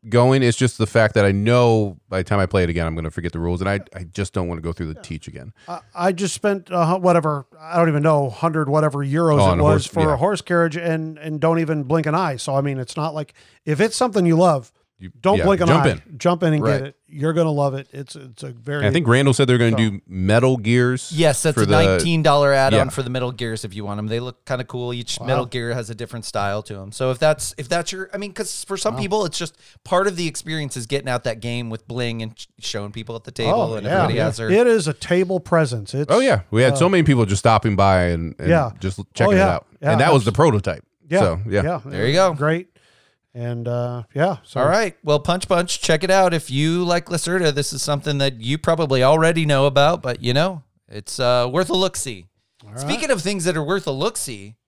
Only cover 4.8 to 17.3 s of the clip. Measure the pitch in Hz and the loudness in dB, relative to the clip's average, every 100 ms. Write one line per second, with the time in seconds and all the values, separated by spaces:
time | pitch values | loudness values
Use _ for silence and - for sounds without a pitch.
4.8 | 82 78 - 80 - 73 65 _ - 175 | -8 -10 -12 -12 -12 -16 -18 _ -16 -16
5.8 | _ 175 180 180 190 - 208 196 175 180 | _ -4 -2 -2 -4 -2 -2 -2 -4 0
6.8 | 160 185 180 175 156 147 135 156 160 170 | 0 2 2 2 2 -4 -8 _ -4 0
7.8 | 165 147 151 151 139 107 165 156 143 151 | 2 2 2 2 0 -2 -2 0 0 2
8.8 | 151 143 139 147 170 147 98 87 95 101 | 0 -2 -2 0 4 6 6 6 4 4
9.8 | - - 156 139 185 208 - 175 165 160 | 0 -2 0 2 0 -2 0 0 2 -2
10.8 | 170 160 160 151 156 151 160 165 160 151 | -4 -4 -4 -10 -10 -2 0 2 0 -4
11.8 | 131 160 151 160 175 127 - 139 139 135 | 0 0 0 -2 -2 -4 -4 -2 -2 -4
12.8 | 123 - 156 151 147 _ _ _ - 147 | -8 -6 -6 -6 -12 _ _ _ -6 0
13.8 | 214 - 254 202 175 165 180 147 113 _ | 0 2 0 2 2 4 4 2 -4 _
14.8 | _ _ 92 - 190 196 180 196 175 160 | _ _ -20 -4 0 2 2 2 4 4
15.8 | 143 87 - 139 175 175 170 151 113 135 | 4 0 -8 -2 0 2 0 0 0 -2
16.8 | 135 _ _ 151 156 | -4 _ _ -6 -2